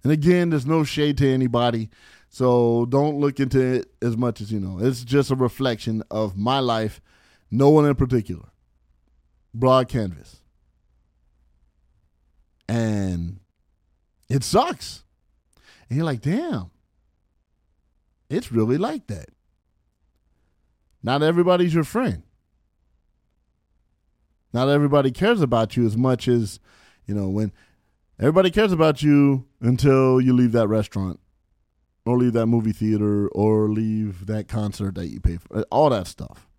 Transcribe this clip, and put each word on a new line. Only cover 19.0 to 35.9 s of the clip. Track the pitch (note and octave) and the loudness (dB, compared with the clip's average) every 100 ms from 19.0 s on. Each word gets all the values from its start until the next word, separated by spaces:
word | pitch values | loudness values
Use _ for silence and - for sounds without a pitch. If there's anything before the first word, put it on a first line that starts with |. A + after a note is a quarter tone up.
| - | -10
that." | F#2+ - _ _ _ _ _ _ _ _ _ _ _ _ _ _ _ _ _ | -14 -14 _ _ _ _ _ _ _ _ _ _ _ _ _ _ _ _ _
Not | A2+ C#3 | -4 0
everybody's | D#3 E3+ F3 F3+ F3+ | 2 2 4 4 2
your | E3 | 0
friend. | D3 A3 B3 F2 - _ _ _ _ _ _ _ _ _ _ _ _ _ _ _ _ _ _ _ _ _ _ | -2 -2 -4 -6 -12 _ _ _ _ _ _ _ _ _ _ _ _ _ _ _ _ _ _ _ _ _ _
Not | A#2 C3 | -2 2
everybody | C#3+ D3 C#3+ C3+ | 2 4 2 2
cares | B2 G3 A#3 | 0 0 2
about | C#3 A#2 A2 - | 2 2 0 0
you | A#2 | 0
as | A2 | 2
much | C3 B2+ - | 0 0 0
as, | A#2+ G#2+ - _ _ _ _ - | 0 0 -8 _ _ _ _ -8
you | G2+ | -6
know, | F#2+ | -4
when | G2+ G#2+ _ _ _ _ _ _ _ | -2 -4 _ _ _ _ _ _ _
everybody | B2 E3 F#3 | 0 2 2
cares | G#3 G#3+ | 2 0
about | F3 D#3+ D3 | 2 2 2
you | D3+ C#3+ C#3+ C3+ A#2+ _ | 2 4 4 0 -6 _
until | A#2+ B2 C#3 C3+ C3 B2+ | -2 2 4 4 4 4
you | B2+ | 4
leave | B2 B2 | 4 4
that | A#2 G#2+ | 2 2
restaurant | A2 G#2 G2+ F#2+ - _ _ _ _ _ _ _ _ - | 0 -2 -6 -6 -8 _ _ _ _ _ _ _ _ -2
or | B2 | 2
leave | B2 | 2
that | A#2 A2+ | 2 2
movie | A#2 A2 | 0 0
theater | G#2 G#2+ G#2+ G#2 G#2 G2+ | -2 -2 0 0 0 -2
or | - G#2+ G#2+ G#2+ | 0 2 2 0
leave | G#2+ A2 A2 G#2+ F2+ F#2+ | -2 -2 -4 -6 -8 -8
that | G#2+ G2 | -8 -6
concert | A2 G#2 - G2 F#2 | -6 -6 -4 -8 -6
that | F2 | -10
you | - | -4
pay | F2 E2+ | -4 -4
for, | - - - | -8 -8 -2
all | B2 | 2
that | D3+ | 2